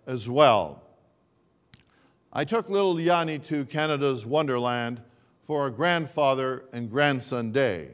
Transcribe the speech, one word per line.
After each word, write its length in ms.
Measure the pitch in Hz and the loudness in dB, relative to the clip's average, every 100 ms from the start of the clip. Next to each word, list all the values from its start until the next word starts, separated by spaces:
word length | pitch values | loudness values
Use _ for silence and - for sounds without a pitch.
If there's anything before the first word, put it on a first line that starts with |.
| - | -10
as 220 | 127 110 | -8 -2
well. 540 | 131 143 107 78 73 - _ _ _ _ _ _ _ _ - _ _ _ _ _ | 6 8 6 2 -8 -20 _ _ _ _ _ _ _ _ -20 _ _ _ _ _
I 120 | - | -6
took 240 | 147 233 185 | -4 -4 -2
little 300 | 196 196 165 | 0 0 0
Yanni 400 | 165 175 160 151 | 2 2 0 -6
to 240 | - 147 127 | -6 -6 -4
Canada's 600 | 151 156 143 143 127 107 | -2 0 0 0 -2 -2
Wonderland 760 | 151 151 123 123 120 117 120 - _ _ _ | -2 0 0 0 -2 -4 -8 -14 _ _ _
for 240 | - 151 139 | -6 -4 -4
a 40 | |
grandfather 920 | 113 170 170 147 - 139 135 131 127 - | -2 0 0 -2 0 2 2 -2 -6 -10
and 180 | 120 117 | -10 -4
grandson 640 | 123 147 131 - 123 113 | 2 2 2 -2 -4 -2
day. 380 | 127 127 87 69 | 0 0 0 -8